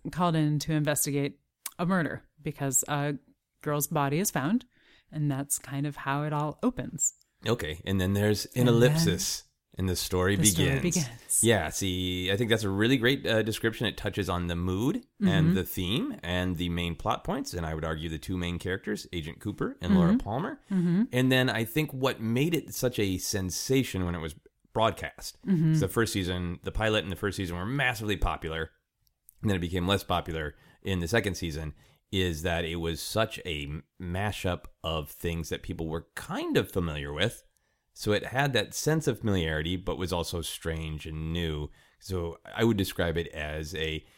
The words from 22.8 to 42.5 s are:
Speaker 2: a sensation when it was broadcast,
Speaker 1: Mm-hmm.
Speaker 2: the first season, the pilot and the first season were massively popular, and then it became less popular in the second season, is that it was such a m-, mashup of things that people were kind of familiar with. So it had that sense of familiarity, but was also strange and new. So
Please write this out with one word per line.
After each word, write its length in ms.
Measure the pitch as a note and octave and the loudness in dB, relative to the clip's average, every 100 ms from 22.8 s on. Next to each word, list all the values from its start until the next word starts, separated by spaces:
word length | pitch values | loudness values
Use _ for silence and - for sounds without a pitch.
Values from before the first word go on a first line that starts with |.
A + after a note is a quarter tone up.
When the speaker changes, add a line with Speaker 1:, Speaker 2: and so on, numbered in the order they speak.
| B2+ - | -2 0
Speaker 2:
a 200 | G2+ F#2 | 0 0
sensation 880 | - G2+ F#2 - - C3+ A#2 F#2+ F2+ | -2 -2 -2 -4 0 2 2 -2 -2
when 80 | |
it 60 | E2+ | -2
was 120 | D#2+ - - _ _ | -6 -10 -18 _ _
broadcast, 640 | A2 A2 - D#2 - - - - | 0 0 0 -8 -10 -14 -8 0
Speaker 1:
Mm-hmm. 280 | F3+ D#3+ D#3 | 4 4 4
Speaker 2:
the 80 | F#2+ | 2
first 240 | A#2 A2 | 2 2
season, 440 | G2+ F2+ F2+ F2 F2 | 0 -2 -2 -4 -6
the 100 | F#2+ | -4
pilot 300 | - A2 G#2+ | 0 2 2
and 100 | E2+ | 0
the 40 | F2+ | -4
first 200 | G#2 F#2 | -4 -2
season 200 | F#2 F2 | -4 -4
were 100 | F#2+ | -4
massively 500 | C#3 B2+ A2 G#2+ F#2+ | 0 0 -2 -2 0
popular, 540 | F2+ D2+ D#2+ D#2+ D#2+ _ _ _ _ _ _ - | 0 -2 -4 -6 -6 _ _ _ _ _ _ -4
and 80 | A2 | 0
then 60 | F#2+ | 0
it 20 | |
became 260 | E2+ F2+ F2 | 0 0 2
less 180 | G2 | 0
popular 500 | - F2 E2+ D#2+ D2+ - - _ | 0 -2 -2 -6 -6 -10 -20 _
in 180 | - F#2 | -4 -2
the 80 | E2 | 2
second 260 | A#2 G2+ | 2 0
season, 400 | F2 E2+ D2+ D#2 - _ _ _ | -2 -4 -4 -8 -10 _ _ _
is 300 | G2 F2+ D#2 | 0 0 0
that 220 | F2 E2 | -2 0
it 120 | E2 E2+ | -2 -2
was 260 | E2 D#2 | -2 -4
such 360 | - G#2+ A2 - | -4 -2 -2 -4
a 200 | - D2+ | -6 -6
m-, 180 | C#2+ D#2 - - | -6 -8 -12 -12
mashup 640 | F2+ F2+ G#2 - F#2 F2 - - | -6 -4 -2 -2 -2 -4 -6 -10
of 280 | E2 D#2+ D2+ | -6 -4 -4
things 400 | - F2 E2 D#2+ | -6 -4 -4 -4
that 120 | - | -8
people 240 | - F2 D#2+ | -8 -6 -4
were 180 | E2 - | -6 -8
kind 420 | - - G#3+ E4+ C4 | -12 -8 -6 0 0
of 140 | G2+ | 0
familiar 420 | F#2+ E2+ D2 C#2+ | 0 -2 -2 -6
with. 300 | D2 A2 - - _ _ _ _ - | -2 -2 -2 -18 _ _ _ _ -6
So 140 | G#2+ | 0
it 140 | G#2 - | 0 0
had 260 | B2 C#3+ | 0 2
that 220 | A#2+ G2+ | 2 0
sense 340 | - - D#3+ D3+ | -2 0 2 2
of 120 | G#2+ | 0
familiarity, 560 | A2+ F#2+ D#2+ D#2 E2 F2+ | 2 2 2 0 0 -2
but 200 | F2+ C#2+ | -2 -4
was 160 | F2+ | -2
also 300 | F2 E2 F2 | -2 -2 -4
strange 640 | D#2 - E2 D#2+ D#2+ D#2 D#2+ | -6 -6 -6 -4 -6 -8 -8
and 260 | D#2 D#2+ | -6 -4
new. 380 | E2+ E2+ D2+ D2 - _ _ | -2 -2 -2 -6 -10 _ _
So 380 | - F#2 E2+ - - | -8 -4 -4 -8 -10